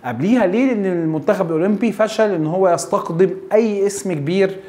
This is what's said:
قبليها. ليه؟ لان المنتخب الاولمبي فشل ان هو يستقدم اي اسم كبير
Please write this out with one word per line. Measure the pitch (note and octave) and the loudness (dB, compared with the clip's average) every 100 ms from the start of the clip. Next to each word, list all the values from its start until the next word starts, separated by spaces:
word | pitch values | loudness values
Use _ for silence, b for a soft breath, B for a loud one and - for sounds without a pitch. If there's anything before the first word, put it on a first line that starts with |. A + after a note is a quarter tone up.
| B2+ | -10
قبليها. | A#2 F3+ B3 G3 | -4 2 2 2
ليه؟ | G#3 C4 | 2 0
لان | A3+ F#3+ | 0 0
المنتخب | F3 E3 D#3 C#3 G3 E3 | 0 -2 -2 0 0 0
الاولمبي | D#3+ F#3 G3+ A#3 | 0 0 0 0
فشل | - G#3+ A3 G#3+ | 0 -2 0 0
ان | F3+ D#3 | 0 -2
هو | F3+ F#3+ | 2 2
يستقدم | E3 - G3+ - E3 F#3 F#3 - | 2 0 -4 -2 2 2 0 -2
اي | G#3+ A3+ G3+ G3 | 0 2 0 -2
اسم | G3 G3 | -2 -4
كبير | E3 C#3+ F#3 F#3+ F#3+ | -4 -2 0 0 -2